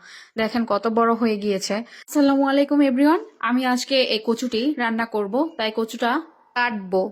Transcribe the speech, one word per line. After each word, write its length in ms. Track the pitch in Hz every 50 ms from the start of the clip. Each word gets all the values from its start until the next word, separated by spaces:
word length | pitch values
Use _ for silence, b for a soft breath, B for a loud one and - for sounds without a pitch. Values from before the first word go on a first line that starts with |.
| B B B B B B B 220
দেখেন 280 | 220 214 - 240 226
কত 220 | - 202 202 202 233
বড় 260 | 220 233 233 226 233
হয়ে 240 | 226 240 226 214 202
গিয়েছে। 380 | 208 208 196 185 - - 202
আসসালামু 720 | 214 233 - - - - - - 302 277 277 277 277 277 269
আলাইকুম 340 | 269 285 285 285 294 285
এভরিওয়ান, 440 | 285 269 247 262 285 302 339 427 440 - - -
আমি 260 | - 226 247 254 262
আজকে 360 | 254 247 247 - - 269 262
এই 180 | 247 - 220 214 220
কচুটি 500 | 233 226 233 254 247 - 220 247 302 302 240
রান্না 280 | 240 226 226 226 226
করব, 440 | 226 - 214 208 196 214 262 330 320 - -
তাই 140 | 220 220 220
কচুটা 460 | 226 226 226 - 233 247 233 254 320 320 - - _ _ _ -
কাটবো। 560 | 247 240 240 220 202 190 180 190 185 190 214